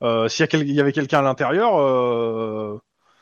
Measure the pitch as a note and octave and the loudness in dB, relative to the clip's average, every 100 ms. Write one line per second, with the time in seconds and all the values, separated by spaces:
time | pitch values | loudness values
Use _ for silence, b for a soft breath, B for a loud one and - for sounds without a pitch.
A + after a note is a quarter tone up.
0 | A#2+ A2+ A2+ - D#3 E3 C#3+ C#3+ C#3+ D3 | -2 0 0 0 0 0 0 0 2 0
1 | C3+ D3+ C#3 B2+ C3 E3 A#3 F#3 C#3 B2+ | 0 2 2 0 0 0 2 2 2 2
2 | B2 A#2 A#2 A2+ A2 G#2+ G#2+ G#2+ _ _ | 2 0 -2 -4 -6 -6 -8 -10 _ _
3 | _ _ | _ _